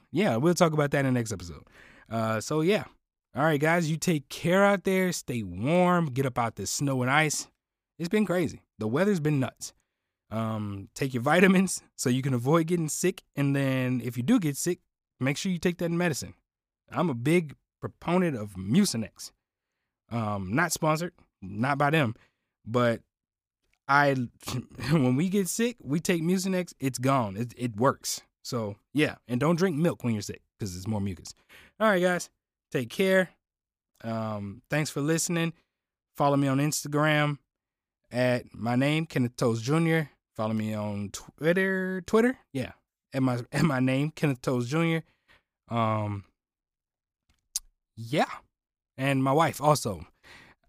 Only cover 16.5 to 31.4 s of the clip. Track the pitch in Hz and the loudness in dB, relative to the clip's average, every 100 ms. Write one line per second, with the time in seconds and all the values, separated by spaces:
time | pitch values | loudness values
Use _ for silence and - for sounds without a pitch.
16.5 | _ _ _ _ 127 170 120 127 175 151 | _ _ _ _ -2 0 0 2 2 0
17.5 | 127 _ _ 107 - - 180 175 123 107 | -12 _ _ -14 -8 -2 0 0 -2 -8
18.5 | 95 95 156 208 113 107 - - _ _ | -8 2 2 2 0 -8 -12 -20 _ _
19.5 | _ _ _ _ _ _ 117 107 101 92 | _ _ _ _ _ _ -4 -2 -4 -2
20.5 | 127 170 - 156 156 175 - _ _ 95 | 0 0 0 0 0 -4 -12 _ _ -12
21.5 | 101 127 143 143 160 127 120 _ _ _ | -4 -2 2 2 2 0 -4 _ _ _
22.5 | _ - 123 120 113 _ _ _ _ _ | _ -4 2 2 0 _ _ _ _ _
23.5 | _ _ _ - 143 143 131 120 _ - | _ _ _ 2 4 6 2 -4 _ -8
24.5 | 123 - - 117 160 127 127 185 202 185 | -8 -8 -10 0 4 4 2 2 0 0
25.5 | - 233 240 127 160 - 170 160 190 190 | -2 -2 -4 -4 -2 0 0 2 0 0
26.5 | 185 180 - 135 123 131 135 107 95 120 | -2 -4 -4 -6 -2 0 2 0 -4 -8
27.5 | - 120 104 131 - - - - _ - | -6 -6 2 2 2 -6 -8 -12 _ -8
28.5 | 123 107 101 _ 139 139 - - 123 147 | -6 -6 -10 _ 0 0 -2 -6 0 0
29.5 | 170 190 143 170 - 120 107 - - _ | 2 0 2 0 0 -4 -4 -6 -14 _
30.5 | _ 107 90 95 107 98 87 - - | _ -10 -8 -6 -4 -4 -6 -14 -20